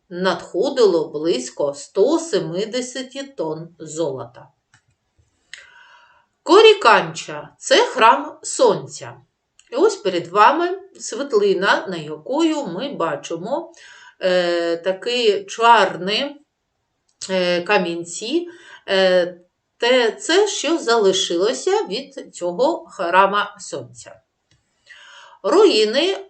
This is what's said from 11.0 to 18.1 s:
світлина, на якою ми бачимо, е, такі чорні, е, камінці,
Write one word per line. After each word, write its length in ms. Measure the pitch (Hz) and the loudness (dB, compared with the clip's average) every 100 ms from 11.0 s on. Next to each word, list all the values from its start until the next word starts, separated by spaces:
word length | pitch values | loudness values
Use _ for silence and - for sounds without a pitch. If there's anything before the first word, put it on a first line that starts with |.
світлина, 880 | - 226 277 208 202 180 202 302 202 | -12 -8 -2 2 2 2 2 0 -2
на 80 | 170 | -10
якою 680 | 151 151 - 277 330 294 220 | -10 -12 -6 -2 0 -2 -6
ми 220 | 175 277 | -8 -8
бачимо, 840 | 180 165 143 - 165 196 302 - - - - - _ | -6 -6 -6 -8 -10 -6 -8 -8 -18 -20 -20 -20 _
е, 560 | 185 180 175 170 170 165 | -2 0 0 -2 -2 -2
такі 680 | 185 190 233 247 226 190 | -4 -4 -4 0 0 0
чорні, 920 | - - 233 233 180 160 175 240 285 - _ _ _ _ _ _ _ _ - | -4 0 4 6 4 0 -4 -4 -4 -10 _ _ _ _ _ _ _ _ -6
е, 320 | 185 180 175 | -2 0 0
камінці, 840 | 180 202 175 170 170 | 0 0 0 -6 -10